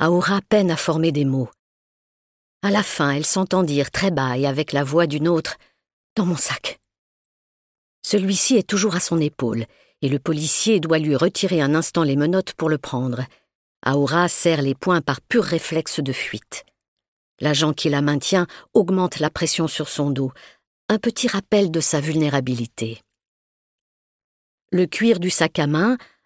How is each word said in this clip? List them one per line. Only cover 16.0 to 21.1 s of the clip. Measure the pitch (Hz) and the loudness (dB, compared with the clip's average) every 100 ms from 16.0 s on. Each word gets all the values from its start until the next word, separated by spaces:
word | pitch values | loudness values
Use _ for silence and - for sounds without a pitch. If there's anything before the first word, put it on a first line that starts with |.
de | 135 | -4
fuite. | 127 - 110 - - - _ _ _ _ _ _ - | -4 -6 -10 -12 -16 -16 _ _ _ _ _ _ -6
L'agent | 147 143 156 | -2 0 0
qui | 147 160 | 0 -2
la | 143 | 0
maintient | 147 147 - 190 175 - - | 0 0 0 0 0 -6 -2
augmente | - 180 190 180 - | 0 2 0 0 -2
la | 156 | -4
pression | - 165 - 160 | -2 -4 -2 -2
sur | - 147 | -4 -4
son | - 143 | -2 -2
dos, | 135 131 - - _ _ _ - | -2 -4 -8 -20 _ _ _ -4
un | 214 | -2
petit | 233 | -2